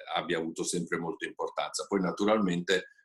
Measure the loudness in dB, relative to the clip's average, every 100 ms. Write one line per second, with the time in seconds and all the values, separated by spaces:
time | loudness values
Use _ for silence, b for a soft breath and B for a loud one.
0 | -4 -4 0 0 0 -2 -2 -2 -2 -2
1 | -4 -4 -8 -4 -4 -2 -4 -4 0 0
2 | 2 2 2 4 4 2 2 0 B B